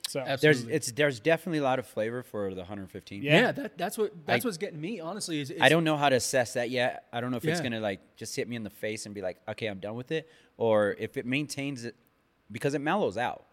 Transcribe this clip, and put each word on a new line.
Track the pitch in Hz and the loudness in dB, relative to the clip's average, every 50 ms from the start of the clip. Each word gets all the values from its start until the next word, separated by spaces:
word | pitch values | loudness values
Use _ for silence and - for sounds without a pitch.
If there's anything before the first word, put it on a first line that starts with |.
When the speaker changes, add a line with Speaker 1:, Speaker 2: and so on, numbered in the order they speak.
| - - | -10 -6
Speaker 1:
So | - 143 | -6 -4
Speaker 2:
Absolutely. | 127 123 139 127 - 151 151 123 117 | -2 -2 0 6 8 8 8 8 4
Speaker 3:
There's, | 117 139 151 - 135 | 0 -2 -2 -2 -4
it's, | |
there's | 117 107 147 147 131 110 | 0 2 2 2 2 0
definitely | 101 156 165 160 - 180 165 151 | 2 2 2 2 2 -2 -2 0
a | 143 | 2
lot | 131 131 127 | 2 2 2
of | 120 - | 0 -4
flavor | - - 107 113 117 127 | -4 -4 -2 -2 -2 -6
for | 123 - - 104 101 95 95 | -8 -8 -6 -4 -4 -4 -4
the | 92 90 | -6 -8
hundred | 87 104 101 95 90 | -10 -10 -10 -10 -12
fifteen. | - 98 - - 101 101 139 | -12 -14 -14 -12 -10 -6 2
Speaker 1:
Yeah. | 143 151 185 247 | 4 6 6 6
Speaker 2:
Yeah, | - - | 4 2
that, | - 285 151 - - | -2 -6 -8 -6 -6
that's | 175 202 - - | -6 -4 -2 -2
what, | 214 - - 175 151 | -2 -2 -4 -8 -2
that's | - - 247 - | 0 0 0 0
Speaker 3:
I, | 247 | -2
Speaker 2:
what's | 190 156 | -4 -4
getting | 202 196 170 151 | -8 -8 -8 -8
me, | 151 180 233 185 | -8 -8 -8 -8
honestly, | 160 165 196 214 - - 160 147 | -8 -10 -8 -8 -6 -4 -4 -4
is, | 143 123 | -4 -6
is | - - | 0 4
Speaker 3:
I | - 135 | 6 8
don't | 151 170 165 | 8 8 6
know | 156 156 | 4 2
how | 147 143 143 | 4 4 6
to | 131 120 | 6 4
assess | - - - 131 120 - - | 2 2 2 2 2 2 0
that | 127 120 117 | -4 -4 -2
yet. | 127 123 120 127 - - - _ - | 0 0 0 0 0 -4 -10 _ -6
I | 120 | -6
don't | 120 127 | -4 -4
know | 127 120 | -4 -2
if | - | 0
it's | 156 165 175 | 0 0 0
Speaker 2:
Yeah. | 147 | -2
Speaker 3:
gonna, | 127 117 110 | -2 -4 -2
like, | 107 104 98 92 - _ _ - | -2 -2 -2 -4 -8 _ _ -14
just | 117 110 - | -12 -8 -6
hit | - 117 101 | -6 -4 -4
me | 120 117 | -6 -8
in | 110 | -8
the | 95 | -10
face | - - - 110 107 107 - | -10 -8 -6 -6 -6 -6 -8
and | 107 101 | -10 -8
be | 104 | -6
like, | 95 92 90 - _ - | -6 -6 -6 -6 _ -10
"Okay, | 110 - 117 107 | -8 -6 -6 -6
I'm | 101 95 | -6 -6
done | 90 104 110 | -8 -8 -8
with | 120 123 - | -8 -8 -6
it," | 160 160 156 - _ _ _ _ _ - | -6 -6 -6 -8 _ _ _ _ _ -2
or | 113 113 110 107 104 101 - - | 2 4 4 6 4 2 0 -2
if | 110 107 - | -6 -8 -8
it | 135 113 | -8 -6
maintains | 120 127 143 151 139 - 143 139 139 143 123 117 | -2 -2 -2 -2 -4 -6 -8 -8 -8 -8 -8 -10
it, | 117 - _ _ _ _ _ _ _ _ _ _ _ | -12 -14 _ _ _ _ _ _ _ _ _ _ _
because | 104 - - 143 135 | -12 -4 -2 -2 -2
it | 151 | 0
mellows | 139 151 175 214 185 117 90 107 | 0 0 0 0 0 0 0 0
out. | 123 117 - - - _ | -2 -2 -4 -6 -12 _